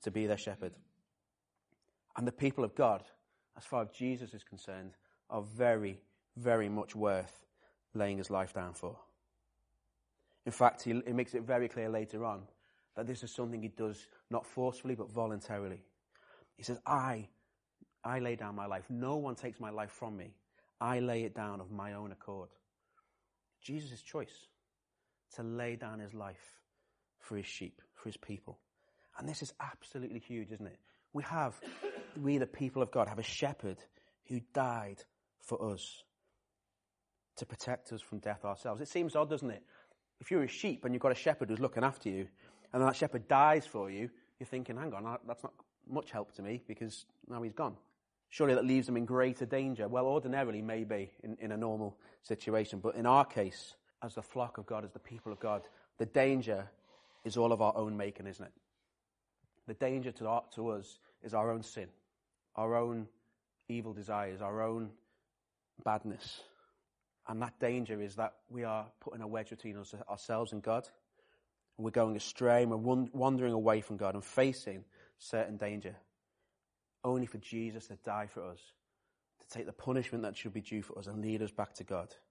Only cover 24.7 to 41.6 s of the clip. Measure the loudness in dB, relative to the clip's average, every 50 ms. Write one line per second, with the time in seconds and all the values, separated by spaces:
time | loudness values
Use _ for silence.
24.7 | _ _ _ _ _ _ _ _ _ _ _ _ -10 -8 -6 -6 -4 -4 -4 -4
25.7 | -4 -6 -8 -10 -10 -10 -12 -12 -10 -10 -10 -10 -12 -14 -18 -20 -20 -20 _ _
26.7 | _ _ _ _ _ _ _ _ _ _ -12 -8 -6 -6 -6 -6 -8 -10 -10 -12
27.7 | -12 _ -20 _ _ -12 -12 -10 -10 -10 -10 -10 -10 -10 -10 -14 -18 -18 _ _
28.7 | _ _ _ _ _ _ _ _ -14 -10 -8 -8 -6 -6 -8 -10 -10 -10 -10 -10
29.7 | -10 -12 -16 -12 -10 -8 -8 -6 -8 -8 -8 -6 -6 -6 -6 -6 -8 -10 -10 -10
30.7 | -12 -14 _ _ _ _ _ _ -6 -6 -4 -2 0 2 2 0 0 -4 -12 -14
31.7 | -12 -8 -8 -6 -6 -8 -12 -10 -6 -2 2 4 4 4 2 2 0 -2 -2 0
32.7 | 2 2 2 4 4 4 4 4 2 -4 -4 -4 -2 0 0 0 0 -2 -6 -6
33.7 | -6 -6 -12 -20 _ _ _ _ _ _ _ -6 -6 -6 -4 _ 0 0 2 2
34.7 | 0 -2 -4 -8 -10 -14 -18 _ _ _ _ _ _ _ -8 -4 -4 -2 -2 -2
35.7 | -2 -4 -6 -10 -14 -16 -20 _ _ _ _ _ _ _ _ _ _ _ _ _
36.7 | _ _ _ _ _ _ _ _ _ _ _ _ -12 -12 -10 -10 -8 -8 -4 -4
37.7 | -4 -4 -4 -8 -12 -12 -10 -10 -10 -6 -4 -4 -4 -4 -4 -6 -4 -4 -4 -4
38.7 | -4 -4 -4 -2 0 0 0 2 4 4 4 4 2 -2 -2 -4 -6 -6 -10 _
39.7 | -20 -20 -20 _ _ _ _ _ _ -10 -2 2 4 4 4 2 0 -2 0 0
40.7 | 0 0 0 0 0 4 4 4 4 4 4 2 2 2 2 0 0 2